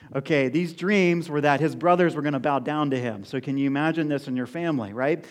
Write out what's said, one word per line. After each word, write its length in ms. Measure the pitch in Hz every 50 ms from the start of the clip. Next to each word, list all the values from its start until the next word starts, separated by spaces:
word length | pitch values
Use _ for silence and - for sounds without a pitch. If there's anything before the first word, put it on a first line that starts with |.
| - - -
okay, 340 | 135 139 - 160 143 135 127
these 240 | 120 160 180 170 175
dreams 560 | - 175 190 208 202 185 175 170 170 160 170
were 120 | 147 147
that 180 | 143 147 143 135
his 160 | 156 160 131
brothers 400 | 123 139 175 180 180 180 165 -
were 80 | 147 143
gonna 160 | 147 147 135
bow 180 | 120 151 143 135
down 320 | 123 151 147 151 151 143
to 100 | 135 127
him. 240 | 123 120 110 101 98
So 160 | - - 131
can 200 | 123 147 135 139
you 80 | 139 139
imagine 400 | 139 139 151 160 160 165 156 151
this 200 | 147 135 143 139
in 80 | 127
your 120 | 127 127 120
family, 440 | - 170 170 170 156 131 110 98
right? 320 | 101 117 131 143 160 170 175 -